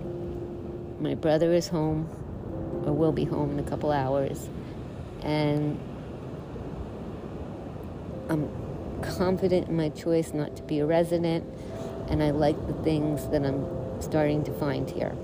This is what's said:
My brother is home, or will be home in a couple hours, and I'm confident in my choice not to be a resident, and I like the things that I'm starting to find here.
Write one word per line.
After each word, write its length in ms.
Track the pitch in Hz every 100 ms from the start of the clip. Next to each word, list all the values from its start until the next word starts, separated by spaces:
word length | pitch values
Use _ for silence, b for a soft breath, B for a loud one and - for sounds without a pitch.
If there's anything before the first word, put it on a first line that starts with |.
| - - - - - - - - - -
My 160 | 147 139
brother 360 | 160 156 165
is 160 | 175 165
home, 400 | 175 156 156 160 - - - - - - - 147
or 80 |
will 180 | 147 160
be 140 | 147 147
home 260 | 147 147
in 80 | 143
a 40 |
couple 280 | 135 147 151
hours, 560 | 147 131 139 135 156 - B B B B - - -
and 540 | - 151 147 147 151 147 - - - - - - - - - - - - - - - - - - - - - - - - -
I'm 180 | 156 131 - - - - -
confident 640 | - - 180 185 190 180 -
in 80 | 165
my 140 | 156
choice 440 | - - 165 165
not 220 | 151 147 -
to 80 |
be 160 | - 151
a 60 | 147
resident, 600 | 165 170 170 170 165 - B B B B B -
and 120 | 151
I 100 | 151
like 360 | 143 151 151 -
the 60 | -
things 440 | 160 156 151 151 -
that 140 | 151
I'm 220 | 139 139 - - - -
starting 420 | - 156 147 151
to 100 | 147
find 360 | - 147 131 131
here. 260 | - - -